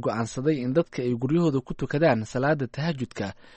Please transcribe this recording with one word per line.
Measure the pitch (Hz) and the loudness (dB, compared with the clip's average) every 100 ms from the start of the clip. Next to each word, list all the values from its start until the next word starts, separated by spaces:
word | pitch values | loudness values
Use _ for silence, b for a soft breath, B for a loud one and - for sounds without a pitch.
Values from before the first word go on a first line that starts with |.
go'aansaday | 120 110 113 - 135 151 123 | 4 -2 -2 -2 0 0 2
in | |
dadka | 135 170 - 123 | 0 0 -2 -2
ay | 120 | 0
guryahooda | 127 165 170 135 | 2 2 2 2
ku | - | -2
tukadaan | - - 143 160 113 110 | -6 -2 2 4 4 0
salaada | 127 139 156 131 | 0 0 0 -2
tahajudka | - 160 143 120 - 101 b b | -4 -4 -2 -6 -6 -6 b b